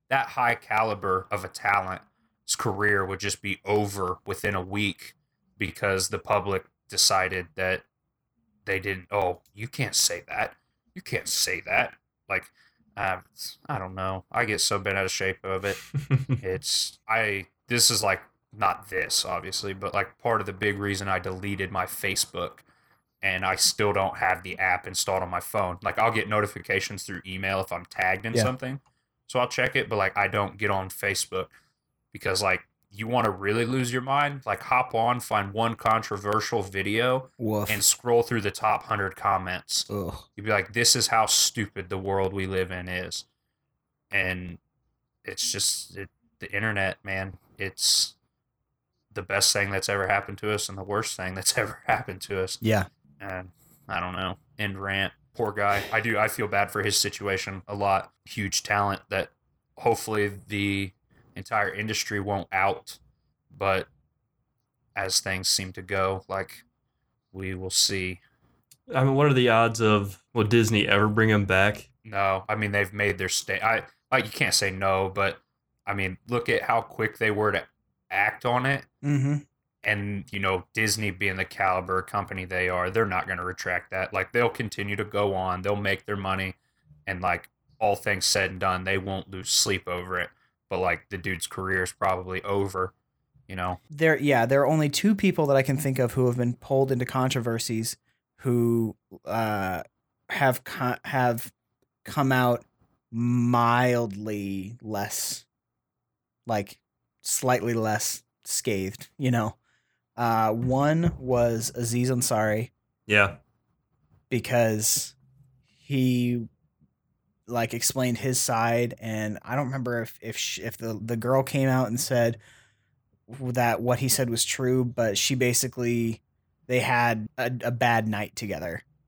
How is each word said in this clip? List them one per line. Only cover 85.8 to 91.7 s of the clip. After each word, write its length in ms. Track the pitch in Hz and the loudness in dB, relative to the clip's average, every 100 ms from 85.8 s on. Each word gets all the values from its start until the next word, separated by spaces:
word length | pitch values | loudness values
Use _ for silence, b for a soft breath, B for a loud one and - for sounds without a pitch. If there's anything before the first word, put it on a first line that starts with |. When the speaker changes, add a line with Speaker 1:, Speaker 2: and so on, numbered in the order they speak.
| 101 98 - | 0 -2 -4
Speaker 1:
their 100 | 101 | -4
money, 400 | 95 95 95 - _ _ _ - - | -2 -2 -4 -8 _ _ _ -14 -8
and, 160 | 90 | -2
like, 260 | 90 87 - _ _ - | 0 -2 -6 _ _ -2
all 160 | 104 98 | 0 0
things 300 | 107 98 - | 0 0 2
said 240 | 101 95 | 2 0
and 80 | 92 | 0
done, 220 | 95 92 | -2 0
they 140 | 92 98 | 0 -2
won't 320 | 98 95 - | -2 -6 -8
lose 180 | 95 92 | -12 -2
sleep 380 | - 107 92 - | 0 2 0 -4
over 300 | 87 90 90 | -8 -4 -4
it. 100 | 85 _ _ _ - | -6 _ _ _ -6
But, 120 | 92 | 0
like, 280 | 90 87 - | 0 0 -4
the 80 | 95 | -8
dude's 280 | 95 90 - | -4 -4 -6
career 380 | - 95 | -6 -2